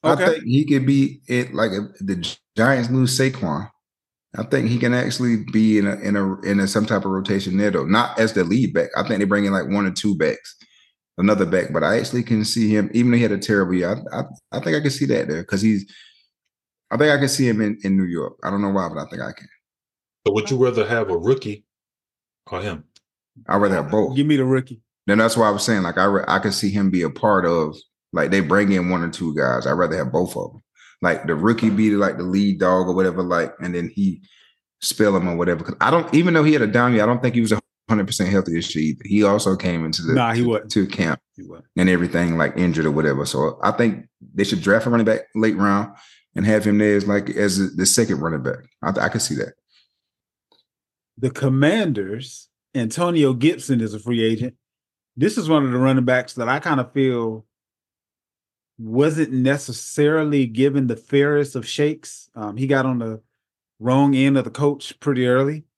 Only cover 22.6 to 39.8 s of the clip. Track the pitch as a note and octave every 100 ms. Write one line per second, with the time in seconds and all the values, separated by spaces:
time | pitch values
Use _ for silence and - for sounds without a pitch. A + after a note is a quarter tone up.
22.6 | G2+ D#2+ - _ _ _ _ - A2+ G2+
23.6 | G2+ F#2 D2 G#2+ F#2+ C3 D3 D3 C3 C3
24.6 | B2+ A#2+ _ _ - G#2 A2+ A#2 A2 G2+
25.6 | - G#2+ F2 F2+ F#2+ G2 - F#2 G2+ F#2+
26.6 | G2+ G2 G2 F#2 E2 - A2 G2 F2 E2+
27.6 | D#2 D2 _ _ _ E2+ D2 G2 D#2 F#2+
28.6 | G2+ G2 F2 F2+ E2+ D#2+ E2+ D2+ C2 B1
29.6 | - D#2+ F2 E2 C#2 D2+ F2+ - - -
30.6 | _ _ - _ F2 E2 - D#2 G2 A#2
31.6 | A2 G2+ A2 G#2 G2 - F2+ F#2+ G2+ F2+
32.6 | F#2 F#2 F#2 F2+ F#2 F2 F2+ F2 D#2+ -
33.6 | F2+ F2 F2 - G2 E2+ _ _ _ _
34.6 | _ _ - - G#2+ F#2+ F2+ E2+ F2 E2
35.6 | E2+ - G#2+ E3 - C#3+ F3 E3 D3+ D3+
36.6 | G#2+ A2 A#2+ A#2 G#2+ A#2+ B2 A#2+ A2 G#2+
37.6 | - _ - G#2+ G2 - F#2 G2 F2+ E2
38.6 | E2 D#2 D#2 D2 - G2+ G2+ G2+ G2 F#2+
39.6 | F#2 E2+